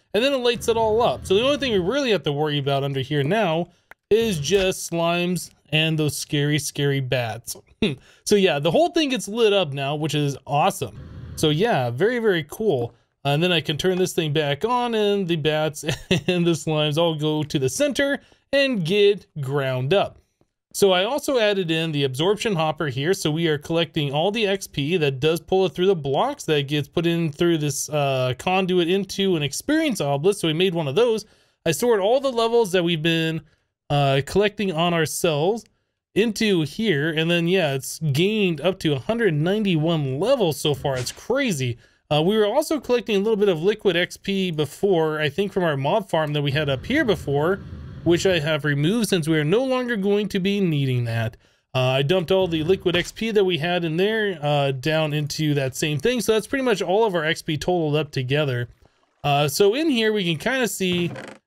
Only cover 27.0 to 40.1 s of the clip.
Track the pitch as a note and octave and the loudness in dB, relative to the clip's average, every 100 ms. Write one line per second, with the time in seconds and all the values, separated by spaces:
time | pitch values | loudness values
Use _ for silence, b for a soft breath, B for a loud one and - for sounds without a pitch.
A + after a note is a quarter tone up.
27 | E3+ E3+ D#3+ - F3 E3 D3 C#3+ - D3+ | 0 0 -2 0 2 2 0 -4 -4 -2
28 | C#3 C3 B2+ - F#3 F#3 F3+ F3+ E3 G3 | 0 0 -2 -2 -2 0 2 0 2 0
29 | F#3+ - G3 E3 C#3+ - - D#4 D#4 F#3 | -2 -2 0 0 -2 -6 -2 0 0 -2
30 | C#3+ C#3+ F#3 G3+ E3 D#3 G3 E3 C#3 D#3+ | -2 0 0 0 0 0 0 0 -2 2
31 | A#3+ A3 - b b b E3 D#3 A#3+ G#3+ | 2 0 -6 b b b -4 0 2 2
32 | G3 C4+ C4+ A#3 A3+ A#3 G3+ F#3 E3+ E3 | 2 2 0 0 2 2 2 2 0 0
33 | E3 E3 D#3+ D#3+ - _ _ _ - C#3+ | 0 0 0 -4 -8 _ _ _ -2 2
34 | C#3 C#3 C3+ F#3+ G#3 G#3 F#3+ D#3 E3+ E3+ | 2 2 0 2 2 0 -4 0 0 0
35 | D3+ - F3 C#3+ F3 A3+ - _ _ _ | -2 0 0 2 0 -2 -8 _ _ _
36 | _ F3+ A#3 - G#3+ F3+ D3 - A3 C#3+ | _ -2 0 2 2 2 0 -2 -2 0
37 | D#3+ D#3 E3 F3 E3+ F#3+ D3+ C#3 - - | 0 0 0 0 2 0 0 -2 -6 -6
38 | D#3 C3+ G3 G#3+ F#3 D3+ F3+ F#3+ D#3 C3+ | -2 0 0 2 0 0 -4 -2 -2 -2
39 | - A#3 G#3 D3 E3+ G#3+ G3+ D#3+ D#3+ D#3+ | -2 0 2 2 0 0 0 0 0 0
40 | C3+ | -2